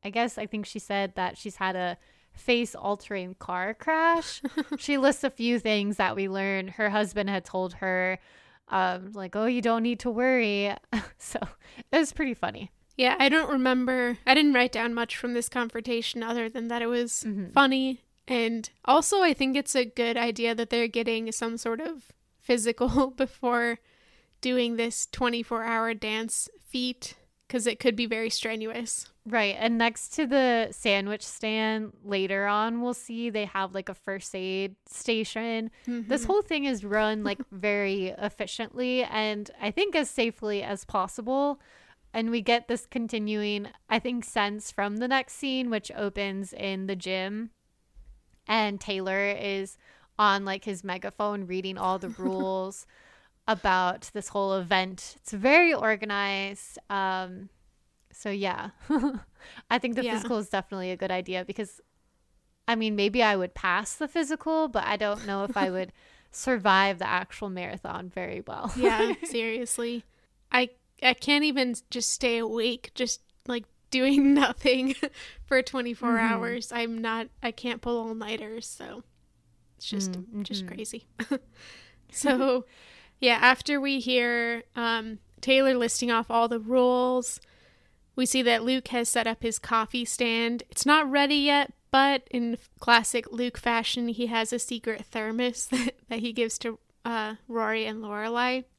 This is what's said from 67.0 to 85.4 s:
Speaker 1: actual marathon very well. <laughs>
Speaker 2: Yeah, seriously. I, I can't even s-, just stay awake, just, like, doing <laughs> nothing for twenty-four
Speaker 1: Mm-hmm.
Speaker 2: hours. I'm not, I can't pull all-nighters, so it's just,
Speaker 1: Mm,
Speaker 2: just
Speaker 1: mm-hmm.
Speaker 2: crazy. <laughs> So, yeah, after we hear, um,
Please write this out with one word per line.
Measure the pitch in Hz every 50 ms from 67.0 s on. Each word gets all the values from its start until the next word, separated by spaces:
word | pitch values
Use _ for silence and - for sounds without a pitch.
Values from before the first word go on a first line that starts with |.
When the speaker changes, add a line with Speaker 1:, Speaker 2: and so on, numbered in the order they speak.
| 185 -
Speaker 1:
actual | - 180 190 - - - 220 202
marathon | 185 180 180 180 - 180 - 190 180 175 180 180 175
very | - 180 180 180 180 208
well. | - - - - 220 202
<laughs> |
Speaker 2:
Yeah, | 240 247 403 226 220 427 453 381 - -
seriously. | 330 294 233 226 226 220 240 247 233 - - 240 233 240 233 - _ _ _ _ _ _ _ _ _
I, | - 247 254 247 247 _ _ _ _ _ -
I | 254 247
can't | - - - 285 285 294
even | 302 269 277 254 247
s-, | 240 - - _
just | - 247 233 -
stay | - - - 247 233 233
awake, | 226 220 220 233 220 240 240 247 _ - _
just, | - 254 233 - - _ _ _ _ _
like, | - 247 240 220 _ _ _ _ _
doing | - 254 254 269 277 277 277 277 277
<laughs> | 285 277
nothing | 240 247 - - 285 247 262 254 269 269 - - 285 - - - - - - -
for | - 277 262 254
twenty-four | 262 - 262 247 240 240 - - 240
Speaker 1:
Mm-hmm. | 233 226 226 226 226
Speaker 2:
hours. | 226 226 233 240 240 226 - 240
I'm | 240 233 233 226 226
not, | 226 226 220 226 226 - _ - -
I | 240 226
can't | - - 247 240 233
pull | - 240 240 233 226
all-nighters, | 226 226 226 220 208 226 214 - 214 220 233 226
so | - - - - - 349 285 - _ _ _ _ _ _ _ _ _ _ _ _ _ _
it's | _ -
just, | - - 202 196 190 180
Speaker 1:
Mm, | 180 185 226 226 208 208
Speaker 2:
just | - 214 202 190
Speaker 1:
mm-hmm. | 180 -
Speaker 2:
crazy. | 185 220 214 - 226 - _ _ - 226 -
<laughs> | 285 254 - - _ - - - - - - - - _ _ _ -
So, | - - 277 269 254 269 269 254 254 247 - - - - - - - - - _ _
yeah, | - 240 240 226
after | - 247 262 - - - 294 285
we | 269 277 277 269
hear, | 226 233 254 247 240 240 240 240 233 233 233 233 233 _ _
um, | - 233 233 233 226 220 220 220 208 _ _ - -